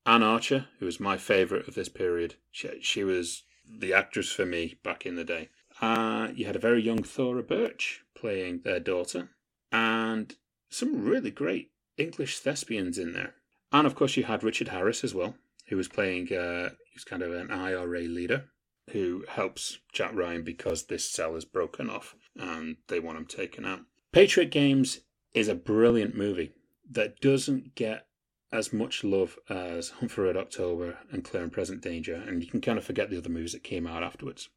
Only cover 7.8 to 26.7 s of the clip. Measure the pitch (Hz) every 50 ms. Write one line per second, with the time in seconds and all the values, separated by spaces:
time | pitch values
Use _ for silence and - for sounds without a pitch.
7.8 | - - - - _ _ _ - - 113 101 95 92 90 87 85 - - 95 87
8.8 | 82 92 92 90 87 - - 87 87 - _ _ _ _ _ _ _ - - 113
9.8 | 113 110 113 113 113 113 113 110 107 - - _ _ _ _ _ _ - - -
10.8 | 240 294 302 294 202 120 202 262 - 113 - - 139 165 190 175 - _ _ _
11.8 | _ _ _ - 147 165 160 - 147 135 - - - 135 147 139 - - 120 104
12.8 | 95 90 87 98 90 85 87 90 90 - - _ _ _ _ _ _ - - 143
13.8 | 151 135 - - 151 131 - 139 117 - 110 101 - 110 - - 117 - 101 90
14.8 | 92 107 117 - - 120 98 92 87 101 - - _ _ _ _ _ - 104 95
15.8 | 92 - - - 101 95 92 90 90 85 95 92 87 87 87 87 90 - - _
16.8 | - _ - - - - 98 87 90 85 85 87 90 - - 90 92 95 92 90
17.8 | 90 87 87 87 85 85 85 87 87 - 120 139 139 - _ _ _ _ _ _
18.8 | _ - - 107 95 87 90 95 - - - - 101 92 - - - - - -
19.8 | _ _ - - 98 90 - 95 87 87 85 85 82 82 82 - - 101 85 78
20.8 | - - - 85 - - - - 82 80 82 82 78 - - 95 85 76 - -
21.8 | - 58 - - - - - _ _ _ - - 92 90 82 80 80 80 80 -
22.8 | _ - - 87 80 82 80 80 78 - - - 98 85 - - - 98 95 90
23.8 | - _ _ _ _ _ - 165 196 202 - 190 170 143 - 151 143 139 139 135
24.8 | 127 127 - - _ _ _ _ _ _ - 113 110 107 98 87 - - 104 110
25.8 | 117 120 120 117 104 104 - 107 101 104 98 87 80 73 - _ _ _